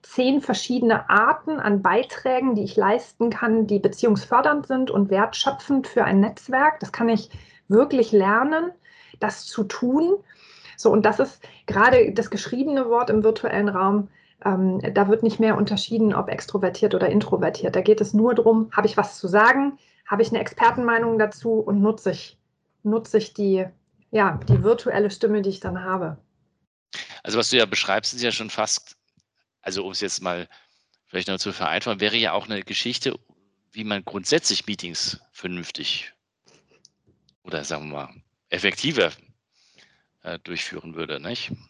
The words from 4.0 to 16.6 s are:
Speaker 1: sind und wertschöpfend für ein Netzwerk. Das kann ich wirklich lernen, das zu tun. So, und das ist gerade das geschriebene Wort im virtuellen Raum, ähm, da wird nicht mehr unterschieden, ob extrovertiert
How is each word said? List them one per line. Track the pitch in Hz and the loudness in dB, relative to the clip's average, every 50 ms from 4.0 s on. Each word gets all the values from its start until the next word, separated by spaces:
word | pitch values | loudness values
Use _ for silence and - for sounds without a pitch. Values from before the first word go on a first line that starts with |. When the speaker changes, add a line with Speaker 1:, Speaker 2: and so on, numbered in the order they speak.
| - 233 208 - - - 233 - 277 302 294 294 269 | 2 2 2 2 0 0 0 2 4 2 0 0 -2
Speaker 1:
sind | - 269 254 262 262 | -2 -2 -2 -2 0
und | - 202 202 196 | 0 0 0 2
wertschöpfend | 196 190 214 - - - - 277 277 - - - 277 269 262 | 2 2 0 0 -2 -4 -4 -4 -4 -6 -4 -2 -2 -2 -2
für | - - 240 - | 0 0 0 0
ein | - 196 196 | 4 4 4
Netzwerk. | 196 220 - - - - 254 262 285 311 302 302 | 4 2 0 -8 -8 -2 0 2 4 2 2 0
Das | - - | -8 -10
kann | - - 233 233 | -4 -2 0 0
ich | 226 214 220 - - - - _ _ _ _ | 0 0 -2 -6 -18 -20 -20 _ _ _ _
wirklich | _ 190 220 277 285 - 254 226 - 220 | _ 6 6 6 6 4 2 2 4 4
lernen, | 208 190 196 208 226 262 294 311 320 339 349 359 _ _ - - - - - - _ | 4 4 6 4 2 2 2 0 0 -2 -2 -6 _ _ -20 -20 -20 -20 -20 -10 _
das | - - - - - | -6 -6 -6 -8 -16
zu | - - - 208 | -12 -4 -4 -4
tun. | 202 - - - 247 254 302 330 349 392 403 - _ - _ - - - - - - - | -4 -4 -4 -2 0 2 2 4 2 2 0 -2 _ -20 _ -20 -20 -20 -20 -20 -20 -20
So, | - - 220 | 0 2 4
und | - 220 202 | 4 4 4
das | 208 - - | 2 2 2
ist | 269 269 - _ - - - - _ | -2 -2 -2 _ -20 -20 -20 -16 _
gerade | - 202 196 214 240 269 254 220 - 202 | -4 0 4 4 6 6 6 4 4 2
das | 220 220 - | -4 -4 -4
geschriebene | - 202 - - - 247 277 311 285 269 254 | -6 -8 -8 -6 -4 -4 -2 -2 0 -2 0
Wort | 233 233 240 220 - | 2 0 0 2 2
im | 214 220 208 | 0 2 4
virtuellen | 220 220 - - - - 202 208 | 2 2 2 -4 -4 -2 0 0
Raum, | 208 196 180 185 196 202 214 202 202 _ _ _ _ _ _ - | 0 0 0 2 2 2 0 0 -4 _ _ _ _ _ _ -2
ähm, | 196 190 185 190 190 185 190 - - 196 | -2 0 2 2 0 0 0 -4 0 2
da | 202 202 | 2 4
wird | 196 214 226 226 | 4 4 2 2
nicht | 226 214 - | 0 2 2
mehr | 220 220 208 | 2 2 2
unterschieden, | - 208 196 214 196 - - 226 233 220 214 - | 2 0 0 -2 -4 -4 -4 0 2 2 2 2
ob | - 196 - | 0 -4 -4
extrovertiert | - - - - - 196 | -6 -8 -10 -6 -4 -2